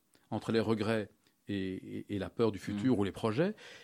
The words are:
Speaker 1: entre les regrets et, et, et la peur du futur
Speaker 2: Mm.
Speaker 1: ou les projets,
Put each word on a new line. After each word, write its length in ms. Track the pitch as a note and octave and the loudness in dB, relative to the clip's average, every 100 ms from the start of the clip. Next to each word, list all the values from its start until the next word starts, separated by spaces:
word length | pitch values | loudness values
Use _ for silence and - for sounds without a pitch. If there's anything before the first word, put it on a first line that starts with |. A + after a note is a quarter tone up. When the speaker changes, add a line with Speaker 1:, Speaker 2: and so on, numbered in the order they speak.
| _ _ _ | _ _ _
Speaker 1:
entre 200 | A2+ - | -6 0
les 80 | A2+ | 2
regrets 500 | G#2 A2+ G#2+ A2+ G2 _ _ _ - | 2 2 2 0 -2 _ _ _ -6
et, 260 | G2+ F#2+ F#2+ G#2 G#2 | -4 -2 -6 -8 -12
et, 160 | - G2+ | -6 -4
et 40 | |
la 100 | F#2 | -4
peur 220 | - A2+ | 2 2
du 60 | G2 | 2
futur 380 | - G#2 B2+ A2 | -4 0 2 4
Speaker 2:
Mm. 40 | |
Speaker 1:
ou 40 | |
les 80 | G2+ | 2
projets, 440 | - A2+ G#2+ F3+ A3 - - | 0 0 2 0 0 -14 -20